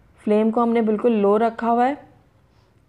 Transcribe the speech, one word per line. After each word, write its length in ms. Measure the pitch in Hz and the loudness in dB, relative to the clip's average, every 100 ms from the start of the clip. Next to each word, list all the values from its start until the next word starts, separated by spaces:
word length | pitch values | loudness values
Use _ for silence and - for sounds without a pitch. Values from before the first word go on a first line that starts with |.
| _ _ | _ _
फ्लेम 280 | - 208 220 | -2 0 0
को 100 | 226 | 0
हमने 200 | 233 233 | 0 0
बिल्कुल 300 | 220 214 247 | 0 0 0
लो 260 | 226 196 208 | 2 2 2
रखा 300 | 226 226 226 | 0 -2 -2
हुआ 180 | 233 247 | 0 0
है, 120 | 285 - _ _ _ _ _ _ _ | -4 -12 _ _ _ _ _ _ _